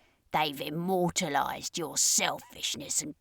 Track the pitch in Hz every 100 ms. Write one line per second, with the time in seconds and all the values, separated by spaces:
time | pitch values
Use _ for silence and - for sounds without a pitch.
0 | _ _ _ 165 156 139 143 151 175 190
1 | 180 - 180 143 131 - 135 - 156 135
2 | - - 180 143 - - - - - -
3 | 151 -